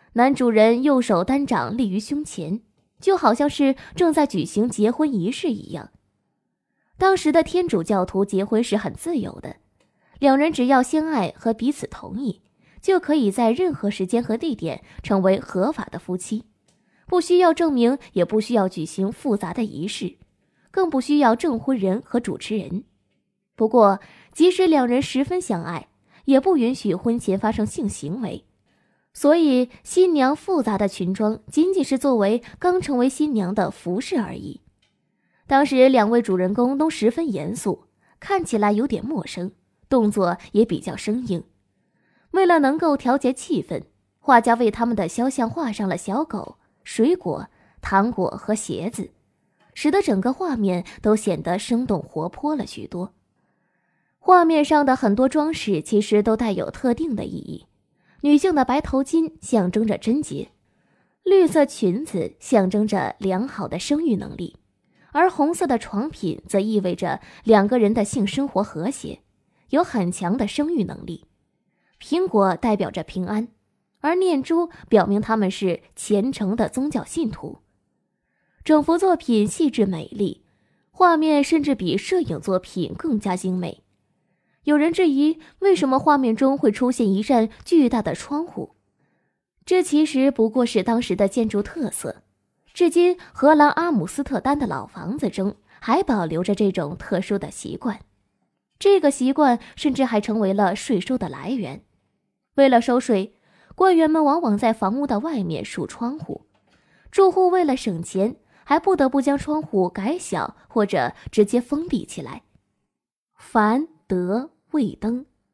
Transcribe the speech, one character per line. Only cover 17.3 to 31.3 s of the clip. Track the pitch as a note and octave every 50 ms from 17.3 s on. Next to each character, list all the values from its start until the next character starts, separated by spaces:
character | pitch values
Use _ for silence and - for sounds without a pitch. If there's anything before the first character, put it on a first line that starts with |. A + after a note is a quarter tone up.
| F4+ F4+
要 | F#4 E4+ D#4+
证 | - E4+ D#4+ C#4+
明， | B3 A#3 A#3+ C4+ C#4 - - -
也 | - F3
不 | E3+ - G#3+
需 | G#3+ - A#3+
要 | A3 G3 F#3
举 | - F3 D#3
行 | E3 - - F#3+ G3
复 | A#3 - - D4 G#3+
杂 | G3+ - E3 F3
的 | - A3+
仪 | G#3 - - D#3+ G#3+
式， | - - - F3+ - _ _ _ _ _ _ _ _ _ _ _
更 | - F#4+ F#4+ E4
不 | D#4 C4
需 | B3 - D4 D4
要 | C#4+ A#3 A3
证 | A#3 - E4 B3+ A3+
婚 | - - C4
人 | A#3 F#3+ F#3+ F#3 A#3 -
和 | - - A#3+
主 | A#3+ - E3+ -
持 | - - G#3+
人。 | G#3+ - - F3 G3+ C4+ _ _ _ _ _ _ _ _ _ _ _ _ _ _
不 | - A3 A3
过， | A3+ B3 A3 G3+ F#3+ G3+ - - - - - _ -
即 | - D#4 F4+
使 | F4+ - F#4
两 | F4 D#4+ C#4+ B3
人 | A#3+ A#3+ B3+ C#4
十 | - - C4 C#4+
分 | - F4+ F#4
相 | - - G#3+ E3+ E3
爱， | - E3+ D#3 - _ _ _ _ _ _ _ _
也 | - C4+ C4
不 | C4+ F#4+ F#4
允 | D4 A#3 A#3 C4
许 | - - G#3 E3
婚 | F#3 - A#3 A#3 A#3+
前 | - - F#3 G3+
发 | - G#3+ A3+
生 | - G#3+
性 | G#3+ - - C#4 G3
行 | - - - C#3+ F3 B3+ A#3+
为， | F3 - - - _ _ _ _ _ _ _ _ _ _ _ _ _ -
所 | - - C#4+ D4+
以 | E4+ E4 D4 B3+ B3+ B3+ B3 - - -
新 | - - F#4 F#4 F#4 E4
娘 | D4 B3+ C4 D4
复 | D#4 - - F#4+ D#4+ A#3
杂 | A#3+ G#3 F#3+
的 | G#3 F#3+
裙 | - - F#3 F3 F#3+
装 | - A3 G#3